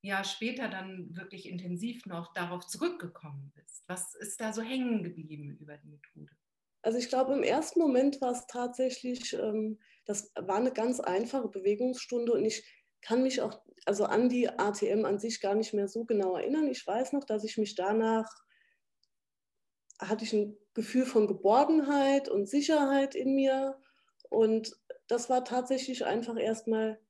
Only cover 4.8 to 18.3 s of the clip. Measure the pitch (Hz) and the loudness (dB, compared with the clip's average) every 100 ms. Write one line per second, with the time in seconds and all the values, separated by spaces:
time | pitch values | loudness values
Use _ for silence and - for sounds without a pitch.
4.8 | 247 220 170 170 156 151 143 - 147 147 | 0 -2 -2 -10 -14 -14 -14 -16 -18 -20
5.8 | 151 147 - 156 147 _ _ _ _ _ | -20 -20 -20 -20 -20 _ _ _ _ _
6.8 | - 233 240 254 262 277 - 269 320 - | -2 -2 0 0 2 2 2 0 0 2
7.8 | 320 247 277 277 254 247 - 247 247 240 | 4 4 4 2 -2 -4 -6 -6 -6 -2
8.8 | 262 247 254 247 - - 220 214 214 214 | -2 -2 -6 -6 -6 -4 -2 -2 -2 -6
9.8 | _ _ - 202 - - 180 202 254 254 | _ _ -8 -6 -6 -10 -2 0 0 0
10.8 | 226 247 - 185 233 269 220 202 190 208 | -2 -2 -2 -2 0 -2 -4 -2 0 2
11.8 | 254 247 - 240 233 226 220 - - _ | 0 -2 -4 -2 2 2 2 -2 -10 _
12.8 | _ _ - 233 262 254 220 - - - | _ _ -2 2 2 2 -4 -6 -20 -8
13.8 | - 202 208 214 247 247 240 - 208 202 | -2 0 2 4 4 4 2 2 0 2
14.8 | 208 208 214 202 226 226 196 202 220 208 | 2 2 2 0 -2 -2 0 2 2 0
15.8 | 202 226 233 220 190 180 - 302 302 254 | 0 -2 0 2 2 0 0 2 2 0
16.8 | - 208 254 285 277 214 214 - 214 - | -2 -2 0 -2 0 -2 -2 -2 -2 0
17.8 | 185 220 226 226 220 | 0 2 4 2 0